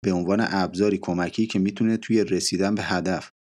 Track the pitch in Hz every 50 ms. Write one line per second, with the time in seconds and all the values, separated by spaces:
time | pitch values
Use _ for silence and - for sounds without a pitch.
0 | - 101 92 87 87 87 98 107 117 - 95 98 92 85 90 92 104 104 101 98
1 | - - 87 87 87 85 - - 110 110 - 101 95 98 98 - 117 110 113 110
2 | - - 113 110 101 101 95 87 - - 90 87 95 98 107 101 101 - 92 87
3 | 85 92 90 80 - - _ _